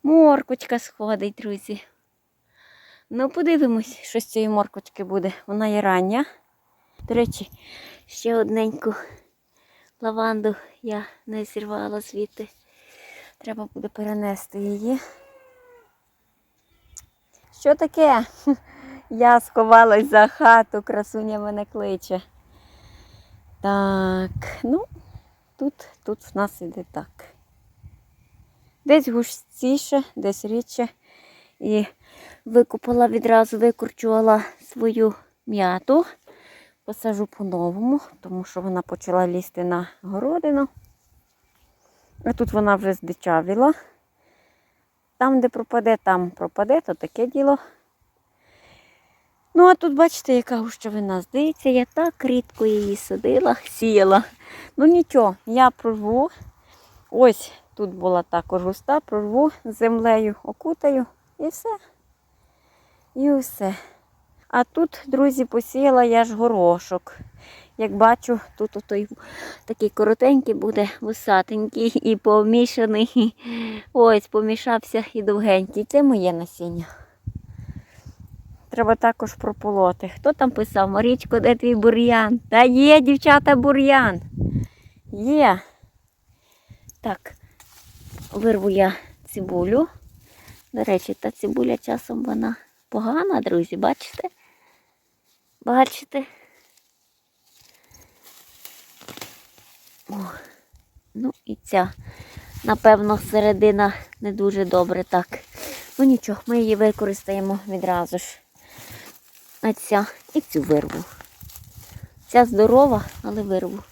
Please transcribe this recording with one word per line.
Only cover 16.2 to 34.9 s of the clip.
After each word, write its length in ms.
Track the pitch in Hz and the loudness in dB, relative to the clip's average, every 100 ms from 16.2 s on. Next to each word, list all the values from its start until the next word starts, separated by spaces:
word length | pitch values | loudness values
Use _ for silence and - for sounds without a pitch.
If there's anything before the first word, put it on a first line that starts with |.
| _ _ _ _ _ _ _ - _ _ _ _ _ _ | _ _ _ _ _ _ _ -20 _ _ _ _ _ _
Що 140 | 285 | 0
таке? 520 | 302 320 - 311 240 233 - - | 0 0 2 4 4 -2 -6 -2
<laughs> 100 | 262 _ - 269 269 _ | -2 _ -20 -20 -20 _
Я 300 | 226 240 240 | 2 6 6
сховалась 720 | - - 220 226 226 208 190 | 4 -2 8 8 10 4 6
за 180 | 214 214 | 6 6
хату, 540 | - 277 226 220 208 | 6 6 8 4 -6
красуня 560 | - 208 208 220 214 214 | -6 -6 -6 -8 -8 -6
мене 260 | 208 208 208 | -8 -8 -10
кличе. 500 | 214 202 185 - 185 - _ _ _ _ _ - - _ - _ - _ _ | -8 -6 -8 -6 -10 -10 _ _ _ _ _ -20 -20 _ -20 _ -20 _ _
Так, 680 | 196 202 196 190 190 185 185 - - - | -4 -2 0 -2 -2 -4 -6 -10 -12 -10
ну, 220 | 233 320 480 - - - _ _ _ _ | -4 -4 -4 -16 -20 -20 _ _ _ _
тут, 180 | 277 _ - _ | -8 _ -20 _
тут 140 | - 214 | -12 -12
в 180 | - 196 | -10 -6
нас 260 | 202 - | -6 -8
іде 220 | 175 185 175 | -14 -14 -14
так. 420 | 151 - _ - _ _ _ _ _ - _ _ _ _ _ _ _ _ _ | -14 -16 _ -20 _ _ _ _ _ -20 _ _ _ _ _ _ _ _ _
Десь 240 | 285 302 269 | 4 4 4
густіше, 960 | 233 233 - _ - 254 277 - 277 269 - | -4 -4 -10 _ -6 -2 -2 0 -2 -2 -6
десь 280 | 196 196 | -6 -6
рідше. 440 | 208 233 - - 233 _ _ _ _ _ _ _ | -6 -6 -6 -8 -8 _ _ _ _ _ _ _
І 260 | 214 214 208 _ _ - - - | -2 -2 -2 _ _ -20 -20 -20
викопала 640 | 226 226 233 220 - 240 240 | 0 2 2 -4 -4 0 2
відразу, 500 | 226 233 226 220 220 | 0 2 2 2 2
викорчувала 840 | 233 - - - 226 220 220 214 - - - | 0 0 -10 -6 -2 2 4 2 0 -18 -20
свою 420 | 247 226 | -6 -4